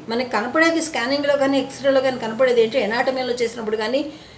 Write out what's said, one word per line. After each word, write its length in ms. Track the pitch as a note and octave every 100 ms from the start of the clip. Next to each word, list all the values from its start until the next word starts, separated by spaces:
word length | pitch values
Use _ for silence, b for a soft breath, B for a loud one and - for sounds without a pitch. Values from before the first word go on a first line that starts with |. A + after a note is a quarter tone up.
| -
మనకి 220 | A#3 B3
కనపడేది 520 | G#3+ B3 D#4+ E4 D#4+
స్కానింగ్లో 540 | - A#3+ A#3+ C#4+ C#4+ C#4
కానీ 220 | C4+ C#4
ఎక్స్రేలో 420 | C4+ - C4+ C4+
కానీ 180 | C4 A#3+
కనపడేది 440 | A3+ A3+ C4 A#3
ఏంటి, 160 | A3+ B3+
ఎనాటమీలో 540 | G#3 A#3+ C4 C4 B3
చేసినప్పుడు 440 | A#3+ A3+ A#3 G#3+ G#3+
కానీ 360 | A3 C4+ D4 B B